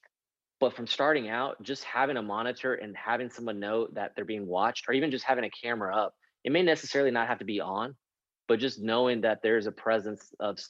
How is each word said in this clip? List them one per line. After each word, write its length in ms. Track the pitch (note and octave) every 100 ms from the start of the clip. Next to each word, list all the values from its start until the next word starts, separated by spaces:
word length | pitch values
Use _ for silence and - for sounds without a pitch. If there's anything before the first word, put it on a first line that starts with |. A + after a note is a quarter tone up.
| _ _ _ _ _ _
But 120 | B2+
from 120 | - A2+
starting 420 | - C#3+ D3+ A2
out, 320 | A2+ C3+ -
just 200 | G#2 C#3
having 320 | - A#2+ C#3 C3
a 60 |
monitor 520 | G#2 G2+ A#2+ B2+ C3
and 220 | A#2+ G#2+ F#2+
having 320 | - A#2 B2
someone 300 | - A#2 G#2
know 300 | G2+ A2 A2+
that 200 | - G2+
they're 100 | -
being 220 | G2 G#2+ G2
watched, 420 | F2+ G#2+ - -
or 60 |
even 160 | C3 D#3
just 140 | C3
having 200 | - B2+
a 60 | A2
camera 440 | - A#2+ A#2 G2
up, 200 | G2+ G2 - _ _
it 80 | B2
may 100 | D#3
necessarily 480 | F3+ D#3 C3 C#3 C#3
not 160 | A#2+ A#2
have 140 | A#2+
to 40 |
be 160 | G#2 G#2
on, 360 | F2 G2 A#2+ C3+ _ _ _ _ -
but 140 | A2+
just 200 | C3 A#2
knowing 420 | G#2+ A2+ B2+ A#2+
that 180 | A2 G#2+
there's 240 | A2 A2+ G2+
a 60 |
presence 600 | - - A2 G#2 G#2 - -
of 220 | G#2 G2+ -